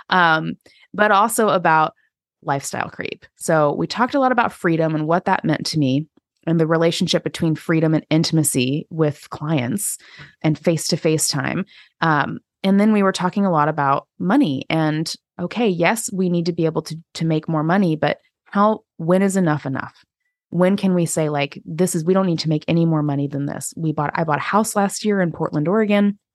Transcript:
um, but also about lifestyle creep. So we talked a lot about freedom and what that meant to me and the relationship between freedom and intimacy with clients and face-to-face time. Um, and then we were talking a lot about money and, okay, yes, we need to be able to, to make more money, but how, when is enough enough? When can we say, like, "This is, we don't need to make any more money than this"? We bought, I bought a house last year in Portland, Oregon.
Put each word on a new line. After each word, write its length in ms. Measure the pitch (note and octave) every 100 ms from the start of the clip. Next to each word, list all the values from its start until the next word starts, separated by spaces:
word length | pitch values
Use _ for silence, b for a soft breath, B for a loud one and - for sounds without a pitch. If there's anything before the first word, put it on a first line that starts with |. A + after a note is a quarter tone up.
| -
um, 440 | F#3 E3+ D#3+ E3 - b b b
but 180 | F#3 G#3+
also 380 | G3 A3+ - G#3+
about 460 | F#3 E3+ D#3+ D#3 - _ _ _ _
lifestyle 460 | D#3 C#3 - - -
creep. 380 | - - - - -
So 380 | - D#3+ D3
we 120 | - E3
talked 280 | - B3+
a 60 | C#4+
lot 120 | C4
about 200 | A#3+ A3
freedom 420 | - F3+ D#3+ D#3+
and 120 | D#3 D3+
what 200 | F3 G3
that 180 | F#3
meant 220 | E3 D3 -
to 120 | D#3
me 280 | C3+ C3+ D#3+ _ _ _ -
and 120 | E3
the 80 | D#3
relationship 560 | E3 E3+ E3+ F3 E3+
between 320 | D#3 - E3
freedom 380 | D3+ - D#3+ D#3+
and 120 | D3+ -
intimacy 800 | D#3+ E3 D#3+ D3+ C#3+ B2+ D3 -
with 400 | E3 D3+ - -
clients 680 | - D3+ D#3+ A#2+ G3+ - - B B B B
and 180 | D#3 D3+
face-to-face 720 | - D#3+ - E3 D#3+ D#3 -
time. 380 | C#3+ C3+ G#2+ G3 B B -
Um, 380 | E3 D3 C#3+ D#3+ - _
and 180 | F#3+ G3
then 120 | G#3+
we 100 | G#3+
were 100 | F#3+
talking 320 | F#3+ F3+ G3+
a 60 | G3
lot 180 | D#3+ D3
about 400 | D#3 C#3 C#3+ - -
money 460 | F3+ G3 F3 C3 -
and, 420 | D#3+ D#3 D#3 D#3+ - _ -
okay, 300 | F3 G#3+ A#3
yes, 420 | E3+ E3+ A3+ -
we 180 | F#3 F#3
need 160 | F3 E3+
to 60 |
be 120 | E3+
able 160 | D#3+ D#3+
to, 140 | D#3+ D#3+ -
to 120 | - E3
make 200 | D#3 -
more 160 | D#3
money, 320 | D#3+ F#3+ F#3
but 240 | D#3 D3 - _ _
how, 400 | _ G3+ G#3+ G#3+ _ -
when 240 | E3 F#3
is 160 | G3 F#3+
enough 300 | E3+ D3+ C3+
enough? 280 | C3+ - - _ _ _ _ _
When 280 | E3+ F#3 G3
can 180 | F#3+
we 120 | F3+ E3
say, 220 | - D#3
like, 340 | D3 C#3+ -
"This 300 | - D#3+ F#3
is, 100 | F3
we 80 | D#3+
don't 140 | F#3+ F#3+
need 140 | D#3+
to 80 | D#3
make 160 | D3+ -
any 180 | E3+
more 200 | E3 D#3
money 240 | D3+ C#3 C#3+
than 180 | C#3 C#3
this"? 260 | C#3 - -
We 160 | D#3+
bought, 180 | D3+ D3
I 100 | -
bought 140 | D#3+ D3
a 40 |
house 320 | - G3+ A3+
last 300 | G#3 G3 -
year 160 | G#3+ G3+
in 100 | F3
Portland, 380 | - D#3 D#3 D3+
Oregon. 500 | G#3+ G#3 G3+ G3+ G3+ _